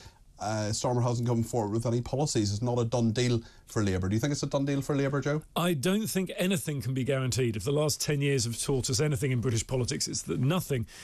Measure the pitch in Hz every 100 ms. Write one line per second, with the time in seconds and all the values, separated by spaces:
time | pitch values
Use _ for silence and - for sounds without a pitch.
0 | - - - - 104 107 107 110 135 123
1 | 120 117 120 117 113 123 104 113 120 120
2 | 117 131 147 117 104 101 123 123 113 123
3 | 113 117 123 117 - - - 110 101 92
4 | 95 110 143 147 143 143 139 139 135 139
5 | 135 139 143 151 - 151 175 151 170 202
6 | 220 190 180 - 180 175 - 143 127 131
7 | 123 135 131 127 123 107 127 143 151 -
8 | - 147 143 139 113 117 - 135 127 117
9 | 151 139 139 127 131 113 - 131 120 156
10 | - - - - 131 180 - 131 107 -